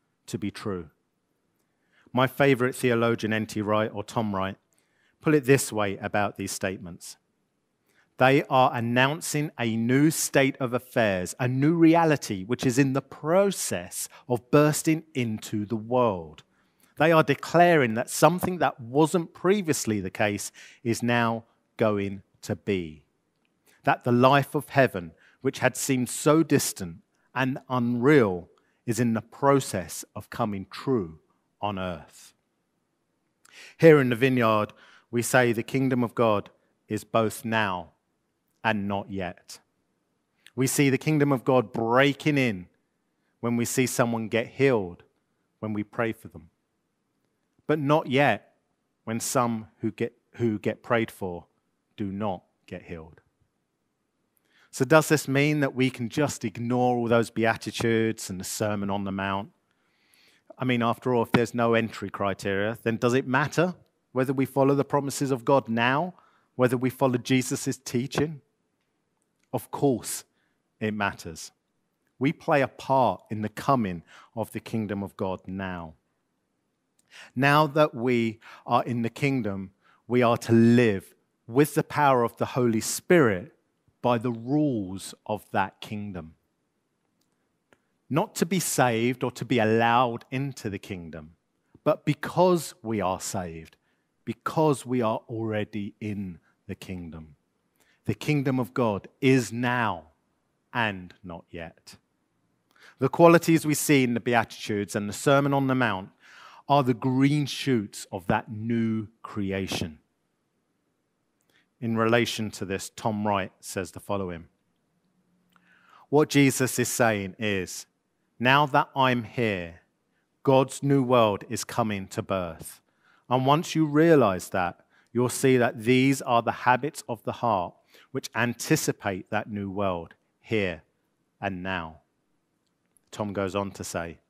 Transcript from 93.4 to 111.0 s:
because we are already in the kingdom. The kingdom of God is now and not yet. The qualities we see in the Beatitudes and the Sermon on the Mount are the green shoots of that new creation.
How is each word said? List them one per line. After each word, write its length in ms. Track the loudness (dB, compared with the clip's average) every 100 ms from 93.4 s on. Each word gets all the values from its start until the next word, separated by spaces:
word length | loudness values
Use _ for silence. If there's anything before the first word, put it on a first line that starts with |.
| -8 -12 -16 _ _ _ _ _
because 600 | -12 -10 -6 0 0 0
we 160 | -2 -2
are 220 | -2 -4 -8
already 640 | -8 -4 -4 -4 -8 -10 -10
in 380 | -10 -8 -10 -14 _ _ -16
the 80 |
kingdom. 640 | -14 -12 -12 -12 -16 -18 _ _ _ _ _ _ _
The 100 | -8
kingdom 460 | -6 -2 -2 0 -2
of 120 | -2
God 340 | -2 0 -2 -8 _
is 320 | 4 4 2
now 520 | -4 -2 0 -2 -4 -12 _ _ _ _ _ _
and 400 | -4 -2 -4 -12 -18
not 200 | -16 -16 -16
yet. 460 | -14 -14 -18 -20 -20 _ _ _ _ _ _ _ _ -20 -4
The 80 | -2
qualities 580 | 6 8 8 6 2 2
we 80 |
see 300 | -2 2 4
in 100 | 4
the 60 | 0
Beatitudes 760 | 0 0 0 -6 -6 -4 -4
and 140 | -6 -6
the 40 |
Sermon 400 | -4 2 2 2
on 140 | 0 0
the 80 |
Mount 360 | 0 -2 -4 -10 _ _ -20 -20 -10 0
are 160 | 2
the 100 | 2
green 520 | 0 -2 2 2 2 -4
shoots 600 | -6 -2 -2 -2 -10 -14
of 160 | -8 -2
that 240 | -2 -4
new 560 | -8 -4 -2 -2 -4 -8 _
creation. 760 | -14 -8 -4 -4 -4 -6 -8 -12 _ _ _ _ _ _ _ _ _ _